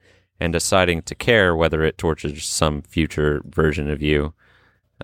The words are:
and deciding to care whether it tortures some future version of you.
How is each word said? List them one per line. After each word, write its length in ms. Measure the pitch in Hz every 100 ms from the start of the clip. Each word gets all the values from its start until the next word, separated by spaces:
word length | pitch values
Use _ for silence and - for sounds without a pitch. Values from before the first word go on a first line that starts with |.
| _ _ _ -
and 100 | 85
deciding 520 | 82 - 95 90 82
to 120 | - -
care 400 | - 113 90 80
whether 280 | 80 78
it 140 | 78 -
tortures 460 | 85 76 73 73 -
some 360 | - 78 73
future 600 | - 82 76 - 76 73 -
version 440 | - 80 78 73
of 120 | 71
you. 320 | 73 73 76 - _ _ _ _ _ -